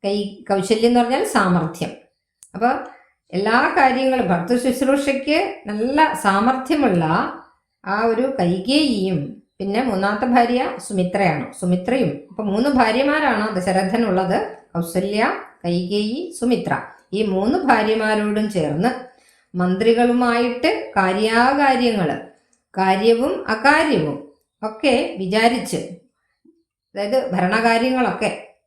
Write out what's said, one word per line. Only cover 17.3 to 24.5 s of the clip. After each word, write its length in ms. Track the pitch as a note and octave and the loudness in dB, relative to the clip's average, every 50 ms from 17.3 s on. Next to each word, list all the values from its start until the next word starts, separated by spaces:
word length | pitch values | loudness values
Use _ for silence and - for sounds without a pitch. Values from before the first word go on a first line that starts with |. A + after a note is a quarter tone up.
| F#3+ F#3 G3 A3 D4 F#4 | 0 0 0 0 0 0
ഭാര്യമാരോടും 920 | E4+ C4+ B3 A3 G#3+ G#3+ A3 A3 G#3+ G#3+ G#3+ G#3+ G#3 G#3 G#3 G#3+ A3 G#3 | 2 2 2 2 4 2 0 0 2 0 0 0 0 0 0 0 -2 -2
ചേർന്ന് 380 | G#3 F#3 D#3 D3 D3 D#3 F3+ A#3+ B3+ - - - _ _ _ _ _ _ _ _ _ | -2 -2 -2 -2 -2 0 0 0 0 -2 -10 -16 _ _ _ _ _ _ _ _ _
മന്ത്രികളുമായിട്ട് 1400 | F3+ F3+ F3+ F#3 F#3+ A3 A3+ A#3 A3+ B3 A#3+ A#3+ B3 B3 A#3+ A#3 A#3 A#3+ B3 A#3 - - D#4+ A4 G#4+ - - - | -2 0 0 0 2 4 2 4 4 4 2 2 2 2 0 0 0 0 -2 -2 -2 -2 -2 -2 -2 -6 -4 -2
കാര്യാകാര്യങ്ങൾ, 1200 | G#3 F#3+ F#3 F#3 G3 G#3+ A3 A3+ A#3 A#3+ B3+ C#4 C#4+ D4 C4+ C4 A#3+ B3 A#3+ A3 G3+ F3+ D3+ - - - - - _ _ _ _ _ _ _ _ F#3+ | 0 0 0 0 0 0 2 2 4 4 4 4 2 2 2 2 2 2 0 0 0 0 -2 -2 -4 -8 -16 -20 _ _ _ _ _ _ _ _ -2
കാര്യവും 680 | F#3+ F#3+ F#3+ G3 G#3 A3+ A#3 A3+ B3 D4+ F#4+ - - - | 2 2 2 2 4 4 4 4 2 -2 -2 -4 -4 -4
അകാര്യവും 800 | A3 A3+ - C#4 D4 D#4 D#4+ D4+ C4+ F#3 D#3 D3 - - - - _ _ _ _ | -6 0 4 4 4 4 4 2 0 0 0 -2 -4 -8 -10 -18 _ _ _ _